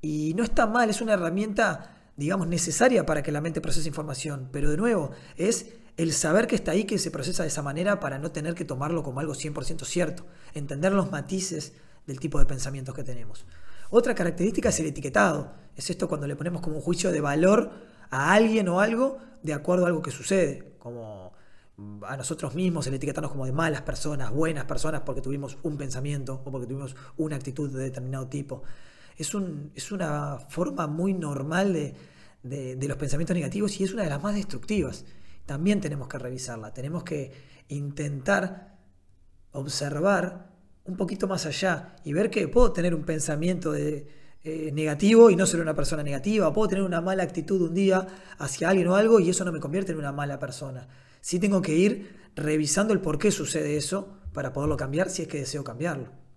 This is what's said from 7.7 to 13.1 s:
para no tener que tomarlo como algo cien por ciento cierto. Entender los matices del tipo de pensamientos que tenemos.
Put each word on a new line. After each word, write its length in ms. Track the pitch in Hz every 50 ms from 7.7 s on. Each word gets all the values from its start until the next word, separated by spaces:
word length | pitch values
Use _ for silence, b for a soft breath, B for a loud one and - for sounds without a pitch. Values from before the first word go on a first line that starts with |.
| 139 156 180 202 202 196
para 180 | - 143 135 135
no 140 | 151 -
tener 220 | 135 160 147 160 170
que 100 | 170 170
tomarlo 380 | 143 147 127 143 151 170 170
como 180 | 147 139 123 131
algo 140 | 151 156 143
cien 180 | 131 - 151
por 120 | 147 - 139
ciento 200 | - 165 - -
cierto. 420 | - - 175 170 156 - - - B B B B B B
Entender 380 | 151 143 139 143 139 160 190
los 200 | 196 196 175 196
matices 600 | 180 147 143 - 190 190 185 - 170 156 143 - b b b b b b b
del 120 | - 135 127
tipo 200 | - 160 143 -
de 80 | -
pensamientos 480 | - 139 131 131 139 139 135 131 131 -
que 100 | - -
tenemos. 420 | 123